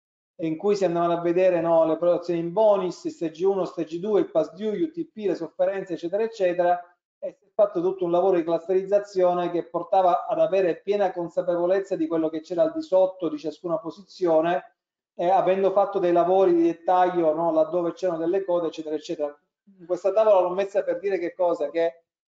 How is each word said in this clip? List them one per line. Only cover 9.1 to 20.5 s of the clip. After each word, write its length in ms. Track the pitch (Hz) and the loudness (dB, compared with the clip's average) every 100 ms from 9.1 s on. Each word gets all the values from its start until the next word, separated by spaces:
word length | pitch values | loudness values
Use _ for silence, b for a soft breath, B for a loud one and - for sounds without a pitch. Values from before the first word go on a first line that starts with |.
| 185 180 175 175 | 0 2 2 -2
che 140 | 165 | -4
portava 640 | 160 170 170 196 185 175 - | -4 -8 0 2 4 2 -2
ad 100 | 160 | 0
avere 420 | 160 190 180 160 | 2 2 0 -2
piena 300 | - 202 190 | -4 -2 -2
consapevolezza 840 | 180 170 - 175 175 175 196 196 175 | -2 -6 -4 -2 -2 0 0 -2 -4
di 100 | 160 | -2
quello 240 | 165 156 | -2 -2
che 120 | 160 | -6
c'era 200 | - 175 | -6 0
al 120 | 160 | 0
di 80 | 160 | -2
sotto 460 | 156 185 185 - 165 | 0 2 2 0 -6
di 100 | 151 | -6
ciascuna 400 | 156 147 175 160 | -8 -10 -6 -6
posizione, 960 | 165 202 190 - 175 160 165 180 - _ _ _ _ - | -6 -14 -20 -4 2 2 2 -2 -6 _ _ _ _ -4
eh, 140 | 175 | 0
avendo 420 | 190 156 190 190 | 2 2 2 2
fatto 260 | 202 196 190 | 2 0 0
dei 140 | 175 | 2
lavori 420 | 170 170 190 190 | 2 4 4 4
di 100 | 175 | 4
dettaglio, 680 | 170 165 - 180 180 175 160 | 2 0 0 2 2 2 0
no, 180 | 156 170 | 0 0
laddove 420 | 160 156 175 170 | 0 0 0 -4
c'erano 260 | 165 185 160 | -4 -4 -2
delle 240 | 165 190 | -2 -2
code, 240 | 190 175 160 | 0 -2 -2
eccetera, 280 | 156 156 151 | -6 -8 -8
eccetera. 440 | - 156 147 143 _ _ _ 190 170 | -8 -8 -8 -8 _ _ _ _ -8
Questa 240 | 180 196 | -4 0
tavola 300 | 196 220 190 | 2 6 6
l'ho 120 | 180 | 4